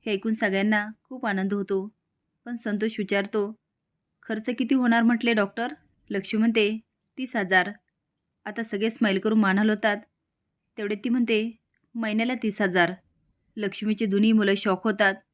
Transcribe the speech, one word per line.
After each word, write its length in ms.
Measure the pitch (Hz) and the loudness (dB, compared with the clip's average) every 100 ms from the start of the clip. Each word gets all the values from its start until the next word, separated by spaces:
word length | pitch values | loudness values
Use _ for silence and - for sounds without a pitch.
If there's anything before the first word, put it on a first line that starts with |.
| 226 | -4
हे 60 | |
ऐकून 220 | 202 226 | -4 -2
सगळ्यांना 540 | 220 208 190 208 214 208 220 | -2 0 0 2 0 -2 -14
खूप 220 | _ 254 233 | _ -6 -4
आनंद 280 | 196 190 | -2 -2
होतो, 360 | 202 196 190 208 _ _ _ _ _ - | -2 -2 -4 -4 _ _ _ _ _ -12
पण 100 | 233 | -8
संतोष 400 | 220 202 220 220 | -4 -2 -2 -4
विचारतो, 580 | 196 202 196 214 208 220 _ _ _ _ _ _ | -2 -2 0 -2 -4 -8 _ _ _ _ _ _
"खर्च 260 | - 220 220 233 | -8 -6 -6 -4
किती 160 | 254 269 | 0 2
होणार 280 | 247 233 | 4 4
म्हटले 300 | 233 233 240 | 4 2 2
डॉक्टर?" 400 | 220 202 - 240 294 _ _ _ | 2 0 -2 -8 -8 _ _ _
लक्ष्मी 300 | 202 196 220 | -8 -2 0
म्हणते, 400 | 226 220 208 220 _ _ _ - | 2 4 2 -2 _ _ _ -12
"तीस 180 | 254 226 | -6 -4
हजार." 340 | 185 185 180 202 _ _ _ _ _ _ 208 | 2 2 2 -8 _ _ _ _ _ _ -12
आता 180 | 208 | -8
सगळे 260 | 226 202 220 | -6 -2 -2
स्माईल 300 | 220 214 190 | 0 0 2
करून 200 | 214 220 | 2 2
मान 200 | 202 190 | 4 4
हलवतात. 380 | 214 208 220 208 - _ _ _ _ _ _ - | 2 2 0 -2 -8 _ _ _ _ _ _ -10
तेवढे 180 | 202 208 | -6 -4
ती 140 | 226 | -2
म्हणते, 480 | 247 226 214 226 226 _ _ _ 233 | 0 2 2 0 -8 _ _ _ -6
"महिन्याला 380 | 220 214 233 247 | -2 -2 -2 -2
तीस 180 | 220 202 | -2 0
हजार." 320 | 196 180 175 185 _ _ _ _ _ - | 0 4 2 0 _ _ _ _ _ -6
लक्ष्मीची 480 | 202 - 208 208 220 | -6 -4 -4 -2 0
दोन्ही 260 | 196 214 | 4 4
मुलं 240 | 220 202 196 | 4 4 2
शॉक 260 | 208 185 | 0 0
होतात. 320 | 220 208 202 202 _ | 0 2 2 0 _